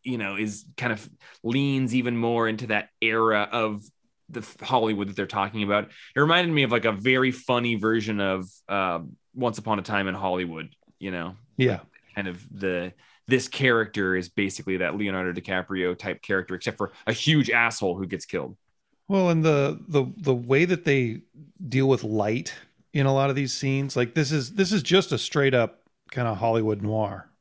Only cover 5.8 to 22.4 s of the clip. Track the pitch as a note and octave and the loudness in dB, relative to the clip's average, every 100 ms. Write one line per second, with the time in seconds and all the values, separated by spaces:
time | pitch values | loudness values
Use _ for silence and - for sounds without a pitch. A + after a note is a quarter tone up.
5.8 | G#2 - - - D3+ E3+ F3 D3+ B2+ A#2 | 0 -16 -8 0 4 4 4 2 2 2
6.8 | A2+ G2+ A#2 C3 C3 B2+ - B2 A#2+ A2 | 2 0 2 4 2 -2 -2 0 0 0
7.8 | A2 A2+ G#2+ G#2 G2 F#2+ F#2 - - G2 | 0 0 0 -2 0 -2 -6 -16 -6 -2
8.8 | F#2 E2+ D#2+ - _ B2+ B2 A2+ A2 G#2 | -2 -2 -8 -18 _ -4 -2 -2 -4 -4
9.8 | F#2 G#2 F#2+ F#2 F#2+ F#2 F2+ D#2+ D#2 _ | 0 -2 -2 -2 -2 -2 -4 -8 -14 _
10.8 | _ _ F#2+ F2+ E2+ G2+ _ - B2+ G2 | _ _ -8 -8 -10 -14 _ -2 0 -2
11.8 | - _ _ - F#2+ F2 G#2 G2 G2 F2+ | -10 _ _ -8 -8 -10 -16 -6 -4 -4
12.8 | F2+ - _ _ - B2+ - - C3+ A#2 | -6 -14 _ _ 0 0 0 0 2 2
13.8 | G#2+ G#2+ F#2+ F#2 F2 - G2 - E2+ F#2 | 0 -2 0 0 -2 -2 -2 -4 -6 -2
14.8 | F2 F#2+ G#2 F#2+ F#2 F2 - F#2 F2+ F#2+ | -2 -2 -4 -2 -4 -6 -4 -4 -2 -2
15.8 | F2+ F2 G2+ - - F#2+ F#2 A2+ - - | -2 -2 -8 -8 -2 -2 -2 -6 -6 -4
16.8 | G2+ - - A#2+ D3+ D#3 B2 A#2 A#2 - | -8 -4 -4 0 4 4 4 2 2 0
17.8 | G2 F2 F#2 F#2 - F2 C2+ - _ _ | -2 -2 -6 -6 -6 -6 -6 -14 _ _
18.8 | _ _ - G3 F3+ E3 D#3+ D3 C#3 D#3 | _ _ -2 2 4 4 4 4 2 -2
19.8 | - D3 C3 - D3 B2 A#2+ C3+ F3+ F3 | 0 0 0 -2 0 0 2 4 4 2
20.8 | E3 C#3 A#2+ A2+ _ - D3+ _ D#3+ C3 | 2 2 0 -4 _ -20 -20 _ -2 2
21.8 | C3+ B2 A2 G#2+ G#2+ A#2+ | 4 2 2 0 2 0